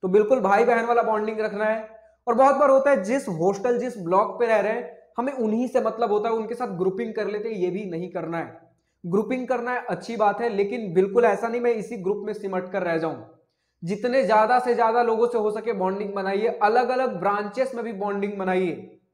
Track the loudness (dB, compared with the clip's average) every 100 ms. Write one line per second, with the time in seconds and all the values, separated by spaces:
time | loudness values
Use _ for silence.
0 | 4 4 6 4 4 4 4 2 2 2
1 | 2 0 -2 -4 -4 -2 -2 -2 -6 -18
2 | _ _ -2 4 6 6 6 6 4 2
3 | 2 -2 -2 0 0 0 0 -2 -2 -8
4 | 0 2 2 0 2 2 2 -2 -6 -14
5 | -16 -6 -4 -2 -2 0 0 0 0 -2
6 | 0 0 0 -2 -4 -6 -6 -2 -2 -2
7 | -6 -4 -4 -4 -6 -2 -2 -4 -6 -8
8 | -8 -8 -6 -6 -8 -12 _ _ _ _
9 | -2 -2 0 -4 -2 -4 -2 -6 -4 -8
10 | -6 0 0 2 -2 0 -2 -2 -2 0
11 | 2 4 4 2 -2 -2 0 0 -4 -6
12 | -4 -4 -4 -8 -4 -4 -4 -4 -2 -2
13 | -2 -6 -14 -20 _ _ _ _ -6 -4
14 | 0 0 4 4 6 4 2 2 4 4
15 | 2 4 2 2 -2 -2 -4 -2 -2 -2
16 | -4 -4 -2 0 0 2 2 4 2 0
17 | -2 -2 -2 -2 -4 -4 -4 -4 -8 -6
18 | -4 -4 -4 -4 -2 0 0 -4 -12 -20
19 | _